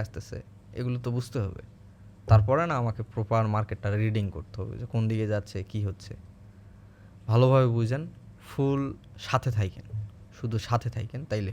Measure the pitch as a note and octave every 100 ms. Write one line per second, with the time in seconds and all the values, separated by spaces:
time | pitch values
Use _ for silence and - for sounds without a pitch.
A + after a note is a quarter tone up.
0 | G#2 - - - - - - - B2 B2
1 | A#2+ A#2+ A#2+ B2+ G2 - - - - -
2 | - - - G#2+ G#2 C#3 E3+ C#3 A#2 -
3 | A2 - G#2 A2+ A2 G#2+ G#2 A2 G2+ G#2
4 | A2 G#2+ G2 D#2+ - - F#2+ - A#2+ A#2
5 | A2 A2 G#2+ G#2 - G2 G2 G#2+ G2+ -
6 | - - - - - - - - - -
7 | - - - A#2 C3 C3 B2+ A#2 A2+ C3
8 | E3+ - - - - - C3+ C#3 C#3 -
9 | - - - C3 C3+ G#2+ F#2+ - - A2
10 | G#2+ - - - A#2 A2 - A#2+ A2+ A2
11 | G#2+ A2+ - G#2+ F#2+